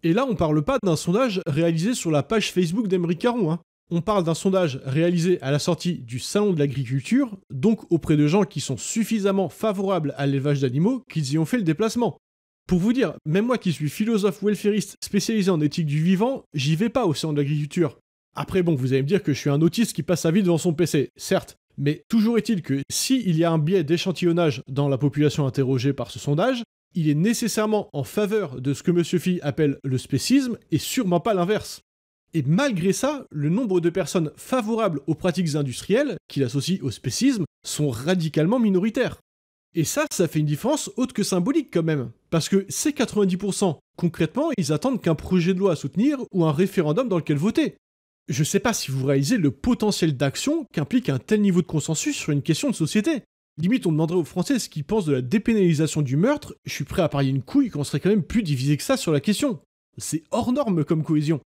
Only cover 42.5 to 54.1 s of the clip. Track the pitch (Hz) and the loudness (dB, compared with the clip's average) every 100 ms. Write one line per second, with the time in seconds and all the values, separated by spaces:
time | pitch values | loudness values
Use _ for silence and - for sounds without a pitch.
42.5 | 196 196 - 311 294 247 214 202 180 202 | 0 0 -4 -2 -2 -2 2 0 0 -4
43.5 | - 196 135 _ - 175 - 160 - 320 | 0 -2 -2 _ -4 -4 0 -2 0 -2
44.5 | 240 143 151 254 247 - 160 - 185 165 | -2 -2 0 0 -2 0 -2 0 0 2
45.5 | 185 196 151 139 - 254 285 226 185 160 | 2 0 0 -4 0 0 0 -4 0 2
46.5 | 143 185 - 151 160 254 185 143 147 185 | 2 0 2 0 0 0 -2 0 0 2
47.5 | - 285 - _ _ _ _ - 131 151 | 2 0 -2 _ _ _ _ -8 -2 0
48.5 | 196 247 208 - 135 131 139 143 247 147 | 2 0 -2 -4 -4 0 2 2 2 0
49.5 | - - 240 214 190 165 131 139 - - | 0 -2 0 0 0 0 0 -2 -2 -2
50.5 | 330 277 - 147 247 - 131 - 220 202 | -2 -2 -6 0 0 0 -4 0 2 4
51.5 | 175 - 160 - 160 311 285 - 147 139 | 2 2 -2 -2 -2 -2 -4 -2 -2 0
52.5 | 165 285 - 156 214 208 294 - _ _ | 0 0 -2 0 0 0 -2 -4 _ _
53.5 | - 165 254 180 156 160 | -4 0 0 2 0 2